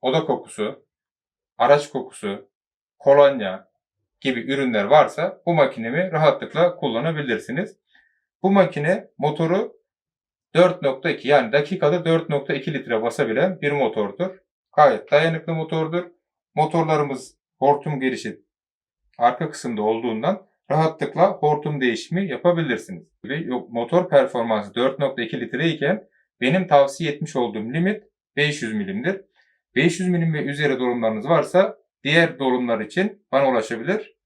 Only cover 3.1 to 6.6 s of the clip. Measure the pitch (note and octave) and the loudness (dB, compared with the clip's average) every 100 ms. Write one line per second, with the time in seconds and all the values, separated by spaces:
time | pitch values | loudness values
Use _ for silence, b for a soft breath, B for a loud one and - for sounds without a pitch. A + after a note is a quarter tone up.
3.1 | C#3+ C#3+ C3+ G2+ F#2+ _ _ _ _ _ | 8 6 4 -6 -8 _ _ _ _ _
4.1 | _ C#3 A#2+ A2+ C#3 C3 A2 G2+ D3 C#3+ | _ -4 -2 -2 -2 0 0 4 6 4
5.1 | - F3 - - E3+ C3 - A2+ C#3+ F#3 | 0 -6 -4 -2 2 2 0 -6 -4 -2
6.1 | D#3+ D3+ C3+ A#2+ D3 | 2 2 2 -6 0